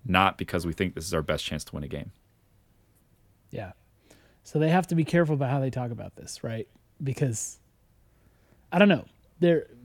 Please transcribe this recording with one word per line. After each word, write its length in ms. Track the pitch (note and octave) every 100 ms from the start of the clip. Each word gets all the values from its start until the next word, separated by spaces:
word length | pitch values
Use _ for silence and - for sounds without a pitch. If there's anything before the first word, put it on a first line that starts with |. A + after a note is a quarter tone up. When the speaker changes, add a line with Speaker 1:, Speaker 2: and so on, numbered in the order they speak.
Speaker 1:
not 340 | - F#2 F#2+ -
because 280 | F2 G#2+ E2+
we 60 |
think 220 | D#2+ F#2
this 100 | - E2
is 80 |
our 80 | E2+
best 220 | D#2 D#2
chance 200 | - D#2
to 100 | -
win 80 | D#2
a 40 | C#2+
game. 240 | D2 - - _ _ _ _ _ _ _ _ _ _ _ _ _
Speaker 2:
Yeah. 220 | - G2 - _ _ _ - _ _
So 140 | - D#3
they 100 | D#3
have 160 | F3+ F3
to 60 |
be 100 | E3
careful 300 | D3+ E3+ D#3+
about 160 | D3 C3+
how 100 | C#3
they 100 | C3+
talk 200 | B2+ B2
about 260 | A#2 G2 -
this, 260 | - -
right? 240 | A#2+ A2+ G#2 _ _ _
Because, 560 | C3+ B2 C#3 G#2+ - - _ _ _ _ _ _ _ _ _ _ _
I 60 | F3
don't 100 | G#3
know, 160 | C#3+ - _ _ _
they're, 260 | F3 E3 - A#2+